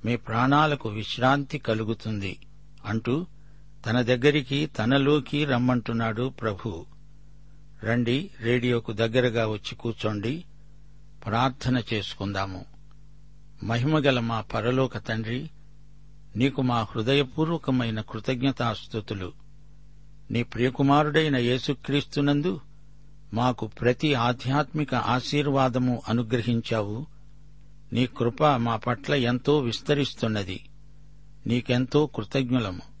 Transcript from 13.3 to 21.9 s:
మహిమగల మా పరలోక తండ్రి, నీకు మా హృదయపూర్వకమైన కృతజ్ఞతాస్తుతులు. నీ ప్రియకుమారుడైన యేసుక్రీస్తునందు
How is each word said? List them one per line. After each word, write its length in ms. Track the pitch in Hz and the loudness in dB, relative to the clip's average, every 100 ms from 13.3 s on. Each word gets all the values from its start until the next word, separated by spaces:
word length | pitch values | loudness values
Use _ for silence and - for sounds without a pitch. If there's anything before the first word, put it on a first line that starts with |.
| - - - | -18 -18 -10
మహిమగల 560 | 92 117 131 156 143 127 | -2 0 2 4 4 4
మా 220 | 117 117 | 2 -2
పరలోక 560 | 104 113 110 131 131 110 | -2 0 2 2 2 -2
తండ్రి, 520 | 104 110 110 123 160 - - - - - - - - 104 | -4 -4 -2 -4 -6 -14 -18 -18 -18 -18 -18 -18 -10 0
నీకు 260 | 131 135 | 0 2
మా 260 | 127 120 107 | 2 2 0
హృదయపూర్వకమైన 1080 | 120 110 139 131 - 160 170 - 127 117 110 | -2 2 2 2 0 0 0 0 2 2 -2
కృతజ్ఞతాస్తుతులు. 1300 | 107 113 107 131 135 131 120 107 - 113 104 104 90 - - - - - - - - - - | -6 -6 -2 2 2 2 0 -2 -4 -6 -4 -6 -6 -10 -18 -18 -18 -18 -18 -18 -18 -18 -2
నీ 120 | 117 | -2
ప్రియకుమారుడైన 920 | 117 110 123 127 139 143 151 151 156 135 | -2 2 2 4 6 6 6 4 4 2
యేసుక్రీస్తునందు 1300 | 120 127 - 139 - | 2 2 0 -4 0